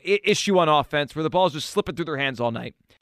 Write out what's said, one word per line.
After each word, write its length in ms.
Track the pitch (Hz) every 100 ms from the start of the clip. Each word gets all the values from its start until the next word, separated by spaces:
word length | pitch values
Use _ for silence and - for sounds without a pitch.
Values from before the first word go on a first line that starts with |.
| 170
i-, 140 | 202
issue 340 | 196 208 202 185
on 120 | 160
offense 440 | 151 135 147 143
where 80 | 156
the 60 | 160
ball's 240 | 170 185
just 160 | 143 -
slipping 280 | 202 202 147
through 100 | 160
their 100 | 139
hands 240 | 139 120
all 100 | 120
night. 240 | 113 120 - _ _